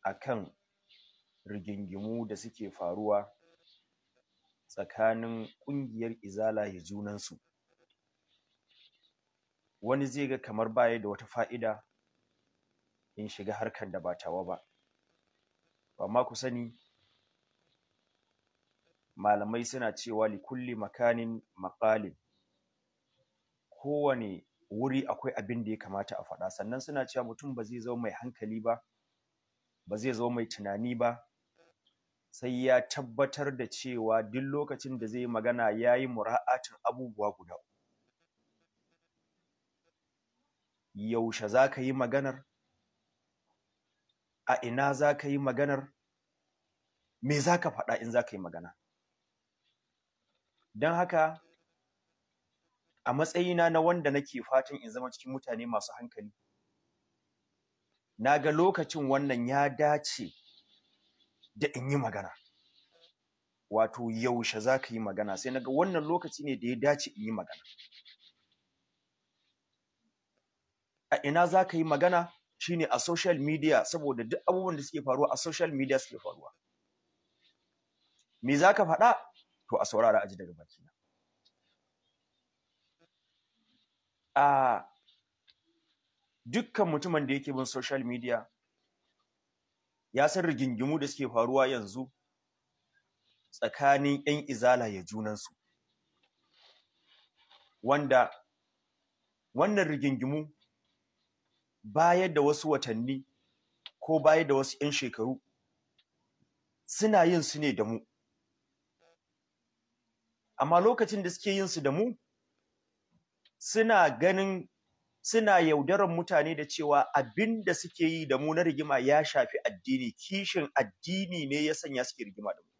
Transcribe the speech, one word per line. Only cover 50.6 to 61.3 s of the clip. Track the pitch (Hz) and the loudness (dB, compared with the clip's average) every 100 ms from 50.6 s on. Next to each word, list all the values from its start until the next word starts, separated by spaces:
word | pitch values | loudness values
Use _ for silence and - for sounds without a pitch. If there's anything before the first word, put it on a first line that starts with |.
| _ | _
Don | 107 147 | -2 0
haka, | 170 180 175 160 160 _ _ _ _ _ _ _ _ _ _ _ _ _ _ _ _ - | 2 2 4 2 0 _ _ _ _ _ _ _ _ _ _ _ _ _ _ _ _ -4
a | |
matsayina | 127 160 175 180 175 170 | 0 0 0 0 4 4
na | 165 | 4
wanda | 160 175 147 | 4 2 2
nake | 139 143 131 | 0 -2 -10
fatan | 113 131 135 143 | 0 0 0 -12
in | 117 | -12
zama | 113 127 | -10 -10
cikin | - 127 | -12 -12
mutane | 135 - 113 120 | -12 -8 -8 -4
masu | 113 - - | -4 -6 -14
hankali, | 120 - 104 _ _ _ _ _ _ _ _ _ _ _ _ _ _ _ _ _ _ _ | -16 -16 -18 _ _ _ _ _ _ _ _ _ _ _ _ _ _ _ _ _ _ _
na | 117 147 | 2 4
ga | 147 | 4
lokacin | 151 180 185 160 160 139 | 4 4 4 -2 -2 0
wannan | 135 143 123 120 | 2 2 -2 0
ya | 139 143 | 2 0
dace | 123 151 147 147 - 92 - _ _ _ _ _ _ _ _ _ | 2 2 2 -2 -8 -10 -12 _ _ _ _ _ _ _ _ _